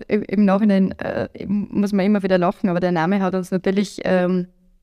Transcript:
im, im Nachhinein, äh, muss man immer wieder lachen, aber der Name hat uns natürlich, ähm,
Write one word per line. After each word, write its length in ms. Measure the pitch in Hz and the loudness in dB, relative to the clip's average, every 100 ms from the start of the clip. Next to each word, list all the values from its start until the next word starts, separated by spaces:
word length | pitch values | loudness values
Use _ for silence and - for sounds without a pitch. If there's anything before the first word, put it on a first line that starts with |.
| - | -4
im, 140 | 208 | -4
im 220 | - 196 208 | -2 2 4
Nachhinein, 460 | 196 214 196 190 | 4 4 4 2
äh, 360 | - - - - - - | -2 -6 -6 -6 -8 -6
muss 460 | 208 - - 202 | -4 -4 -2 0
man 140 | 202 190 | 0 2
immer 160 | 208 | 2
wieder 160 | 190 185 | 2 2
lachen, 320 | 175 - 196 | 2 0 -2
aber 100 | 175 | 0
der 120 | 180 | 0
Name 280 | 175 160 202 | 0 0 0
hat 140 | 190 | 0
uns 160 | 185 180 | -2 -4
natürlich, 500 | 185 196 190 196 - | -4 -2 0 -2 -4
ähm, 420 | - 185 180 180 180 _ _ _ | -2 0 2 -2 -4 _ _ _